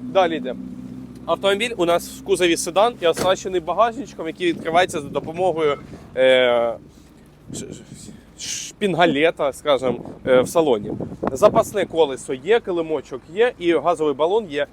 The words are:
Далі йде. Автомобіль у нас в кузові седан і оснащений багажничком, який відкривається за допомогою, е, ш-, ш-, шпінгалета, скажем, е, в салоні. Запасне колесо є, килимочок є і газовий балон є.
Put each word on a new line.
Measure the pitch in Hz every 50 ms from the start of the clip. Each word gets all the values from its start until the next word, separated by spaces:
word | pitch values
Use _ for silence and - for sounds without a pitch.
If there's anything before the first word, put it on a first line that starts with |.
| - 123 143
Далі | 190 180 170 165
йде. | 143 123 127 117 - - - - - - - - - - - - - -
Автомобіль | - 165 - - 196 202 202 226 240 233
у | - 175
нас | 170 170 170 - -
в | - - -
кузові | - 196 170 180 170 165
седан | - - 180 156 180 214 240 202 131
і | 170
оснащений | 165 160 - - 180 190 - - 196 185 180
багажничком, | 156 170 170 190 226 240 220 262 220 - - - 165
який | 160 151 - 180
відкривається | 170 160 - 143 160 160 175 185 - - 160
за | 143
допомогою, | 139 131 143 127 - 160 175 185 185 156 160 160 147 143 139 139 - - - - - -
е, | 127 131 131 131 127 127 123 120 120 117 117 110 - - - - - - - - - - - - _ - - -
ш-, | - - - - - - - - - - - - - - - - -
ш-, | - - - - -
шпінгалета, | - - - 208 196 165 156 180 170 139 139 156 165 - - 160 135 123
скажем, | - - 147 139 127 135 127 120 120 - - - - -
е, | 131 127 127
в | 120 -
салоні. | - 175 156 147 120 104 101 107 - - - - - - - -
Запасне | 135 131 190 208 208 226 208 - - 202 175
колесо | - - 165 160 139 131 123 - - 139
є, | 131 131 180 226 233
килимочок | - 208 180 170 165 160 156 139 127 - 143 123 - 143 160
є | 202 233 247 - -
і | 175 170 165
газовий | 147 135 170 175 151 156 151 139
балон | 127 151 170 196 233 220 165
є. | 143 143 143 -